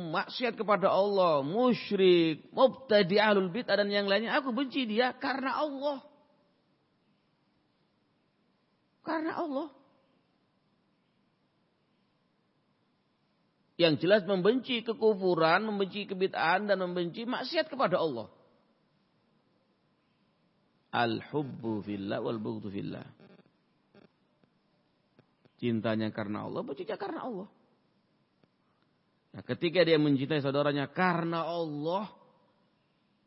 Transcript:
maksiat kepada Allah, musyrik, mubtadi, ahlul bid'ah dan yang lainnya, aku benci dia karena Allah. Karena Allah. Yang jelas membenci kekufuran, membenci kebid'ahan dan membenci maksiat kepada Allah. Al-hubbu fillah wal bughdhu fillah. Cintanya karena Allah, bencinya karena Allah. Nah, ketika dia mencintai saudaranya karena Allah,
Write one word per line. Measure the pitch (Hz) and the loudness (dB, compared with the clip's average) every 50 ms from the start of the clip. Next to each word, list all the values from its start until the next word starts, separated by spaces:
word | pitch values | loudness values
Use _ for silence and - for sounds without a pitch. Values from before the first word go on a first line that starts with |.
| 175 160 | -6 -4
maksiat | 160 190 202 - - - 240 233 190 165 | -4 -4 -4 -4 -6 -6 -4 -4 -4 -2
kepada | 214 196 208 185 185 175 | 0 0 2 2 4 4
Allah, | 147 185 196 208 196 196 180 170 156 143 135 | 4 4 2 2 2 2 4 4 4 2 0
musyrik, | 143 - 233 254 254 214 - - - 202 190 190 185 175 170 165 160 151 - - - | 0 0 2 4 4 2 2 -2 -2 2 4 6 8 8 6 6 2 0 -4 -8 -6
mubtadi, | - - 262 254 - - - - 214 208 202 165 202 208 208 | 2 4 4 4 4 0 0 4 4 4 6 4 4 4 6
ahlul | 214 208 196 190 180 165 | 6 4 4 2 0 -2
bid'ah | 240 - - 202 196 | -4 -2 0 2 2
dan | 208 | 2
yang | 202 202 202 202 196 | 2 0 0 0 2
lainnya, | 196 208 226 202 220 | 2 0 0 0 0
aku | 302 269 277 | 0 0 -2
benci | 220 254 285 247 233 277 254 | -2 -2 -2 -2 -2 -4 -2
dia | 214 208 226 247 254 247 | 0 0 0 0 0 -2
karena | - - 277 254 262 262 269 233 - 302 | -4 -6 -6 -4 -4 -4 -4 -2 -2 -4
Allah. | 302 269 262 277 294 277 262 - - _ _ _ _ _ _ _ _ _ _ _ _ _ _ _ _ _ _ _ _ _ _ _ _ _ _ _ _ _ _ _ _ _ _ _ _ _ _ _ _ _ _ _ _ _ _ _ _ _ _ _ _ _ _ _ _ _ _ - | -4 -4 -4 -4 -4 -4 -6 -8 -16 _ _ _ _ _ _ _ _ _ _ _ _ _ _ _ _ _ _ _ _ _ _ _ _ _ _ _ _ _ _ _ _ _ _ _ _ _ _ _ _ _ _ _ _ _ _ _ _ _ _ _ _ _ _ _ _ _ _ -8
Karena | 320 311 320 311 320 - - | -6 -4 -4 -4 -4 -4 -4
Allah. | 349 302 262 269 320 302 - - _ _ _ _ _ _ _ _ _ _ _ _ _ _ _ _ _ _ _ _ _ _ _ _ _ _ _ _ _ _ _ _ _ _ _ _ _ _ _ _ _ _ _ _ _ _ _ _ _ _ _ _ _ _ _ _ _ _ _ _ _ _ _ _ _ _ _ _ _ _ _ _ _ _ _ _ _ _ _ - | -4 -4 -4 -6 -6 -8 -10 -18 _ _ _ _ _ _ _ _ _ _ _ _ _ _ _ _ _ _ _ _ _ _ _ _ _ _ _ _ _ _ _ _ _ _ _ _ _ _ _ _ _ _ _ _ _ _ _ _ _ _ _ _ _ _ _ _ _ _ _ _ _ _ _ _ _ _ _ _ _ _ _ _ _ _ _ _ _ _ _ 2
Yang | 170 165 151 - 160 | 2 2 2 2 2
jelas | 180 208 220 175 | 4 4 4 4
membenci | 196 202 185 170 208 247 262 220 - 247 226 233 | 2 0 2 2 2 2 2 0 -4 -4 -4 -4
kekufuran, | 233 220 190 220 220 214 190 190 180 175 165 165 160 170 190 220 220 | -4 -2 2 2 2 2 2 2 2 2 4 4 4 4 2 2 0
membenci | 208 196 196 180 180 208 196 | -2 -2 -4 -4 -4 -8 -8
kebid'ahan | 208 202 185 190 185 - 101 135 160 180 190 208 | -8 -4 -2 -2 -2 -2 0 0 2 2 2 2
dan | 208 196 190 185 | 0 0 0 -2
membenci | 180 180 180 175 170 147 226 233 | -2 -4 -4 -4 -4 -6 -8 -6
maksiat | 233 240 196 254 254 330 330 311 - | -6 -6 -6 -6 -4 -2 -4 -4 -2
kepada | - 254 269 175 180 - 165 | -2 -2 0 0 0 0 0
Allah. | 160 123 113 104 - - _ _ _ _ _ _ _ _ _ _ _ _ _ _ _ _ _ _ _ _ _ _ _ _ _ _ _ _ _ _ _ _ _ _ _ _ _ _ _ _ _ _ _ _ _ _ _ _ _ _ _ - | -2 -4 -6 -10 -12 -16 _ _ _ _ _ _ _ _ _ _ _ _ _ _ _ _ _ _ _ _ _ _ _ _ _ _ _ _ _ _ _ _ _ _ _ _ _ _ _ _ _ _ _ _ _ _ _ _ _ _ _ -2
Al-hubbu | 117 120 117 110 110 - - - 151 151 127 117 - 110 113 107 104 90 | 0 0 0 0 -4 -6 -6 -6 -6 -6 -6 -8 -10 -6 -6 -6 -6 -6
fillah | 104 101 101 98 101 123 123 110 | -8 -8 -6 -6 -6 -6 -4 -4
wal | 139 120 110 | -4 -6 -6
bughdhu | 107 120 113 107 101 104 | -6 -8 -8 -8 -10 -10
fillah. | 95 101 104 95 92 - - - - _ - - 92 - - _ _ _ _ _ _ _ _ _ _ - - _ _ _ _ _ _ _ _ _ _ _ _ _ _ _ _ _ _ _ _ _ _ _ _ _ _ _ _ _ _ _ | -8 -8 -8 -8 -10 -12 -14 -16 -20 _ -20 -20 -20 -20 -20 _ _ _ _ _ _ _ _ _ _ -20 -20 _ _ _ _ _ _ _ _ _ _ _ _ _ _ _ _ _ _ _ _ _ _ _ _ _ _ _ _ _ _ _
Cintanya | 123 120 113 110 98 113 110 110 110 110 - | -2 -2 -2 0 -2 -2 -2 -2 -2 -4 -6
karena | 113 107 101 107 101 107 | -6 -8 -6 -6 -6 -6
Allah, | 107 104 170 | -6 -8 -8
bencinya | 208 262 415 - 359 - 415 - | -8 -8 -10 -10 -10 -10 -10 -8
karena | 403 392 320 - - | -8 -8 -8 -8 -8
Allah. | 254 226 180 202 - _ _ _ _ _ _ _ _ _ _ _ _ _ _ _ _ _ _ _ _ _ _ _ _ _ _ _ _ _ _ _ _ _ _ _ _ - | -8 -10 -10 -12 -14 _ _ _ _ _ _ _ _ _ _ _ _ _ _ _ _ _ _ _ _ _ _ _ _ _ _ _ _ _ _ _ _ _ _ _ _ -20
Nah, | 101 - | -12 -8
ketika | - 123 - - 170 151 185 165 | -8 -4 -2 -2 0 2 4 4
dia | 160 165 151 | 6 6 6
mencintai | 151 147 139 123 139 147 160 147 135 | 6 4 4 2 2 0 -2 -2 0
saudaranya | 139 135 143 143 147 143 143 139 | 0 0 0 2 0 0 -2 -2
karena | 131 - 180 185 185 175 170 165 165 170 165 160 | -4 -2 0 2 2 2 0 -2 -2 -4 -4 -4
Allah, | 160 170 170 165 156 147 147 147 165 180 202 214 180 - - _ _ _ _ _ _ _ _ _ _ _ _ _ _ _ _ _ _ _ _ _ | -4 -4 -4 -4 -4 -6 -6 -4 -4 -4 -4 -6 -8 -14 -20 _ _ _ _ _ _ _ _ _ _ _ _ _ _ _ _ _ _ _ _ _